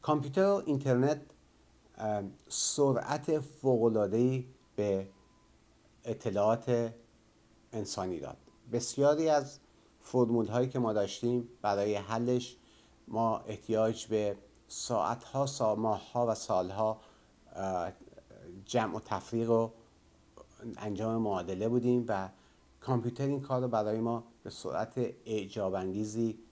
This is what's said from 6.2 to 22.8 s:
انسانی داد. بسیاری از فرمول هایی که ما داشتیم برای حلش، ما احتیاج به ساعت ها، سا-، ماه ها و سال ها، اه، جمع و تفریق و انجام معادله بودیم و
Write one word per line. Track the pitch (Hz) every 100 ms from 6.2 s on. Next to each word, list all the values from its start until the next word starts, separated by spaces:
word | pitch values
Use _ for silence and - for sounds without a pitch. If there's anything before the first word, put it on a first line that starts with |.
| 117 98 104 120 - 120 117 117 - _ _ _ _ _ _
انسانی | 107 98 - 92 85
داد. | 67 - - _ -
بسیاری | 117 - - 139 151 160
از | 147 135 - _ _ _ _
فرمول | - 127 120 117 104
هایی | 117 127
که | 127
ما | 117
داشتیم | 104 98 - 120 123 120 -
برای | 104 101 104 101
حلش، | 95 113 120 123 123 - - - - _ -
ما | 110 113 110
احتیاج | - 104 - 110 113 113 -
به | 110 104 101 - - _
ساعت | - - 113 82 120
ها، | - 135 139
سا-، | 135 113 107
ماه | 110 101 -
ها | 123 120
و | 110
سال | - 95 90
ها، | 95 110 110 - - _ _ -
اه، | - - 92 - - - - - - - 92 95
جمع | 120 110 95
و | -
تفریق | 98 - 117 117
و | 113 113 - - _ _ _ _ - - - 117 -
انجام | 107 101 110 113
معادله | 107 95 87 92 110
بودیم | 123 120 123 113
و | 101 95 - - _ _ -